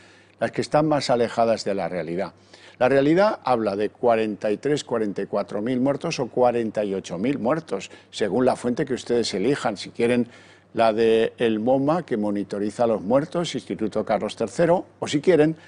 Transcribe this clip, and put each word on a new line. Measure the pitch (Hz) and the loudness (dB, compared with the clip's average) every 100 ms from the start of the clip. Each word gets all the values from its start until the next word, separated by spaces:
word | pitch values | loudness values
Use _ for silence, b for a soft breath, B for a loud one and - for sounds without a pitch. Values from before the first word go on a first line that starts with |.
| b b b _ | b b b _
las | 113 | -4
que | - | -4
están | 113 151 156 | 0 2 2
más | 147 - | 0 2
alejadas | 123 113 - 117 107 | 2 2 2 2 2
de | 110 | -2
la | 98 87 | -4 -4
realidad. | 90 80 85 90 B B B B - | -4 -4 -4 -6 B B B B -2
La | 123 | 2
realidad | 139 143 170 214 - | 4 4 4 2 0
habla | 131 123 107 | 0 0 0
de | 101 104 | -2 -4
cuarenta | - 120 113 110 98 107 | 0 2 2 0 -4 -4
y | 104 | -2
tres, | 143 147 | -2 -2
cuarenta | - 117 107 95 | -2 -4 -4 -4
y | 98 | -4
cuatro | 104 98 107 | -4 -4 -6
mil | 113 127 | -4 0
muertos | 135 143 170 156 | 0 -2 -4 -4
o | 120 | -4
cuarenta | - 123 113 107 107 | 2 2 2 -2 -2
y | 104 | -2
ocho | 95 - 87 | -4 -6 -4
mil | 120 131 | -2 -2
muertos, | 110 160 - 101 - B B | -2 -2 -4 -8 -8 B B
según | - 104 104 | -6 -2 2
la | 127 | 2
fuente | 107 240 233 | 2 -2 -4
que | 143 | -4
ustedes | 117 - 120 104 | -6 -2 -2 0
elijan. | 98 113 143 120 98 | -2 -2 0 -4 -6
Si | 92 | -8
quieren | - 117 123 120 B B B _ | -2 0 0 -2 B B B _
la | - 113 | 0 2
de | 110 113 110 113 - | 4 4 4 2 0
el | 117 107 | 0 0
moma, | 117 135 139 170 - | 2 2 2 0 -2
que | 113 | -2
monitoriza | 104 101 98 101 104 104 117 | -2 -4 -4 -4 -4 0 0
los | 104 | 0
muertos, | 90 131 160 175 165 123 | 0 0 0 -4 -4 -6
Instituto | - 95 107 - | -8 -6 -4 -2
Carlos | - 101 104 - | -2 -2 -2 -4
tercero, | 113 - 165 185 - _ | -4 0 2 2 -2 _
o | - | -4
si | 156 | 0
quieren, | 175 160 156 160 | 4 6 4 0